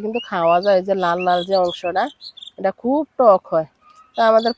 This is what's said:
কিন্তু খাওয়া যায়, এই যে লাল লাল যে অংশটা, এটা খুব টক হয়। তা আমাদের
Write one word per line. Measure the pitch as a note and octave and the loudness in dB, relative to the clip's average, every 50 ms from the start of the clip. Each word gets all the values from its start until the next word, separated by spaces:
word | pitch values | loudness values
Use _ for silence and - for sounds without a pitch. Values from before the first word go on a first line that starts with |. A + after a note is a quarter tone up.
| G#3 | -4
কিন্তু | G#3+ A3 A#3+ A#3 - | -4 -6 -8 -8 -6
খাওয়া | G#3+ F#3 E3+ E3 E3+ F3 F#3+ | -6 -2 2 2 2 2 2
যায়, | G3+ G3+ F#3 | 2 2 2
এই | F#3 G3 | 2 0
যে | G3 F#3+ F#3 | -2 -2 0
লাল | E3+ E3+ F3+ F3+ F3+ | -2 -2 0 0 0
লাল | F3+ F3+ F3 F#3 | 0 0 0 -2
যে | F#3+ F#3+ F3+ | 0 0 0
অংশটা, | F3 F3 - - F3 E3+ F#3 A3 D4 - _ - - - - - - _ - | -2 -4 -6 -8 -4 -4 -2 -4 -4 -6 _ -20 -20 -20 -20 -20 -20 _ -6
এটা | G3 F#3+ F#3+ - | -6 -6 -6 -4
খুব | - A#3+ C4+ D4+ D#4 - _ - | -4 -2 -2 -2 -4 -6 _ 2
টক | C4 A3+ G3 F#3 - - - | 4 4 4 4 2 -2 -4
হয়। | D#3+ D#3+ - _ _ _ _ _ _ _ _ _ | -4 -4 -4 _ _ _ _ _ _ _ _ _
তা | - A3+ A3+ | 0 2 4
আমাদের | A3 A3 A3 A#3 A#3+ | 4 2 2 0 -6